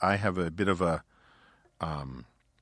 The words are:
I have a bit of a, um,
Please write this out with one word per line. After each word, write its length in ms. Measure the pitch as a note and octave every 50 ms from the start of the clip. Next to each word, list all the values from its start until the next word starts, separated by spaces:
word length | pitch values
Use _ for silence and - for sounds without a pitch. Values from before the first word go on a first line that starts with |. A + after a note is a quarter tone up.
I 140 | - F#2 G2+
have 240 | G2+ G2+ G#2 F#2 F#2
a 100 | F2+ E2
bit 180 | D#2+ F2 G#2 F#2+
of 140 | G2 E2+
a, 220 | F2+ E2+ D#2+ D2+ - _ _ _ _ - - - - - _ _ _ _ _ -
um, 440 | - E2 D#2 D2 C#2+ C2+ C2 B1+ B1 - _ _ _ _ _ _